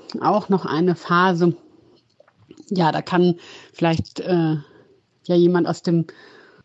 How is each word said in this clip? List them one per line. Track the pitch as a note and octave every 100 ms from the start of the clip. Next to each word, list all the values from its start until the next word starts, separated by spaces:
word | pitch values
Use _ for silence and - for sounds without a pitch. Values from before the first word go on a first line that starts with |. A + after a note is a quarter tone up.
| - -
auch | D3+ G3+ -
noch | F#3+ -
eine | D3 F3+ E3
Phase. | - F3 F#3 E3+ F3 - - _ _ _ _ _ _ _ _ - -
Ja, | F#3 D#3+
da | D3+
kann | - F3+ F3+ E3+ - - -
vielleicht, | - E3 E3 - -
äh, | - F3+ D#3+ D#3 - - _ _ _ _ -
ja | F3
jemand | F3 F3 E3+
aus | D#3
dem, | - E3+ D#3+ - - - - _